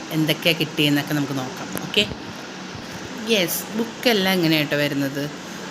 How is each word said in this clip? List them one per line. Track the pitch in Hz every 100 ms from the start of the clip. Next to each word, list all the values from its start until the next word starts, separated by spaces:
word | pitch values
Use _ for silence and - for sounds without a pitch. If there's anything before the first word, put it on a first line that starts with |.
| - 156
എന്തൊക്കെയാ | 156 151 170 165
കിട്ടിയെന്നൊക്കെ | 151 - 147 143 139 147
നമുക്ക് | 135 135
നോക്കാം. | 127 - 135 - -
ഓക്കെ, | 104 104 - - - - - - - - - - - 220
യെസ്. | 208 165 - - 220
ബുക്കെല്ലാം | 226 - 247 208 190 185
ഇങ്ങനെ | 160 156
കേട്ടോ | 147 147
വരുന്നത്. | 143 143 139 139 147 - - - -